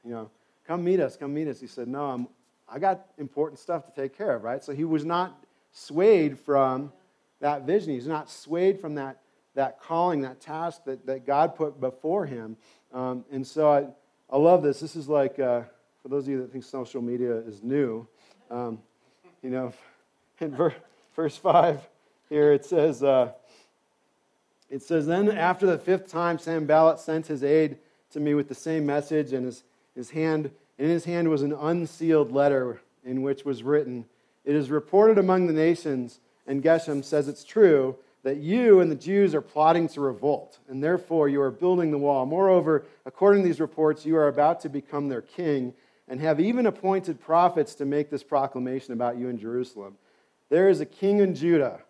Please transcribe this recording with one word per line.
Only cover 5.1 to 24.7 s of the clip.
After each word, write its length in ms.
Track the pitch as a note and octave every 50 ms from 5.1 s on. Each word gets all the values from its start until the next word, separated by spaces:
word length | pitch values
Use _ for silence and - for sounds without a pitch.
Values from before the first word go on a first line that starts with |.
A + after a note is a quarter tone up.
| E3+ F3 F3+ F#3 - _ _ _ _ _ _ _ _ -
swayed 600 | - - C#3+ D#3+ F#3 A3 A3 F3+ D#3 D3 C3+ B2+
from 520 | _ - C#3+ C#3 C3+ C3 C3 C3 C#3+ C#3+ - _ _ _ _ _ _ _ _ _
that 240 | C#3+ D3 D3 C#3+ C3+
vision. 260 | C3+ F3 G#3+ F3 D#3+
He's 140 | C#3 B2 A#2+
not 240 | D3+ D#3+ D3+ D3 -
swayed 500 | - - - C#3+ D#3+ F3 F#3 F#3+ G3 F#3+
from 140 | F#3+ D#3+ D3+
that, 240 | D3 C3+ C3+ C3 _ _ _ _ _ _ _ _
that 220 | C3+ C3+ C3 - _
calling, 440 | - - E3 E3+ F3 F3+ E3+ D3
that 180 | C3+ C3 C3 _
task 440 | - - D3+ D#3 E3+ E3+ E3 - _
that, 180 | C3+ C3 C3 _
that 220 | C3 C3+ C3 A#2+
God 280 | C#3+ C#3 C#3+ D#3+ D#3+ D#3+
put 240 | - D#3+ D3 C3+ C#3+
before 460 | C3 B2+ - - - D#3 F3 G#3 F3+
him. 320 | C#3+ C3 A#2 A2 A2 A2+ A2+ _ _ _ _ _ _ -
Um, 320 | B2+ B2+ B2+ B2+ B2 A#2+ _
and 160 | C#3+ C3+ C3
so 240 | - - D#3 D3+ D3
I, 160 | D3 C#3+ C#3+ C3 B2 _ _ _ _ _ _ _ C3
I 40 | C#3
love 240 | D3+ E3 F3+ F3+
this. 180 | D3 D3 C3+ -
This 160 | D#3 D#3 -
is 100 | E3 C#3+
like, 320 | C3+ D3+ C#3+ C3+ C3 C3+ -
uh, 260 | C3+ B2 B2 A#2+ A#2 A#2+ _ _ _ _ _ _
for 60 | _ C3
those 140 | C3+ C#3+
of 80 | C3+ C3+
you 100 | C#3 C3
that 100 | B2+ B2
think 140 | C3 C3+ A#2+
social 380 | - - C3+ B2 - - C3
media 280 | A#2+ A#2+ B2 A#2+ B2+ A#2+ A#2
is 260 | A2+ A2+ A#2 G#2+ G2
new, 460 | G#2+ A#2+ C3+ D3 C#3 A#2+ A2 A2+ A#2 _ _ _ _ _ _ _ _ _
um, 280 | A#2 A#2+ A#2+ A#2 A2+ A2 A2 _ _ _ _ _ _ _ _ F3 _ _
you 80 | - C3
know, 200 | B2+ B2+ B2+ B2 B2 - - - _ _ _
<laughs> 340 | _ _ _ _ _ _ _
in 160 | E3 D3+ C#3
ver-, 180 | B2+ E3+ D#3+ - - - _ _ _ _ _ _
verse 220 | - E3 D3+ -
five 500 | - - F#3+ D#3 F3 E3 E3+ D#3 C#3 - - _ _ _ _ _ _ _ _
here 240 | D3+ D3 D3 D3 D3
it 100 | C#3+ C#3+
says, 380 | - F3+ E3 D3 D#3+ C#3 A#2+
uh, 300 | C#3 C#3 C3+ C3 B2 A#2 - - _ _ _ _ _ _ _ _ _ _ _ _ _ _ _ _ _ _ _ _ _ _ _ _ _ _